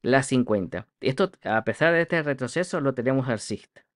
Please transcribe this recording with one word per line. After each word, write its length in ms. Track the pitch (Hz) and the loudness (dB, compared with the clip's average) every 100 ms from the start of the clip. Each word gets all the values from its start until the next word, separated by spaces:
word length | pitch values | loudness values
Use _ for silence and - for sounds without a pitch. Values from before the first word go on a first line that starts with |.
la 200 | - 135 | 4 2
cincuenta. 640 | 131 127 123 104 90 90 - _ | 4 0 2 0 -2 -8 -12 _
Esto, 320 | - 135 190 _ | -4 0 -2 _
a 220 | - 110 | -2 0
pesar 300 | 110 110 160 | 0 0 2
de 80 | 170 | 4
este 200 | 165 165 | 2 0
retroceso, 580 | 147 139 123 - 180 175 | -2 -2 -2 -2 -2 0
lo 140 | 139 | -2
tenemos 340 | 131 123 135 131 | 0 0 0 0
alcista. 560 | 110 - 104 - - _ | -4 -4 -10 -10 -20 _